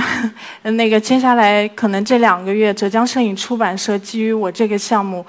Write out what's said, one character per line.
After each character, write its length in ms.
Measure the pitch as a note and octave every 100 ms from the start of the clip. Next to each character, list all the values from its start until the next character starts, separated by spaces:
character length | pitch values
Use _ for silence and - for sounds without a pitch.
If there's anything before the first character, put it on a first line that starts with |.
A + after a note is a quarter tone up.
| C4 B3+ A3+
<laughs> 320 | - - -
那 260 | G#3+ A3+ A3+
个 120 | G#3+
接 200 | G#3+ C4
下 140 | B3+
来 340 | A#3+ G#3 G#3 G#3+
可 180 | G#3+ G#3+
能 180 | G3 G#3+
这 140 | B3
两 240 | A3+ F3+ F#3+
个 80 |
月， 180 | G#3 G#3+
浙 160 | G3+ G3
江 180 | A3+ B3
摄 140 | C4
影 160 | A3 F#3+
出 220 | - A#3
版 180 | G3+ F#3+
社 220 | - G3+
基 240 | G3 A3+
于 100 | A3
我 200 | A3 F#3+
这 160 | G3+ A3
个 100 | G#3
项 260 | - A3
目 220 | G3 F3+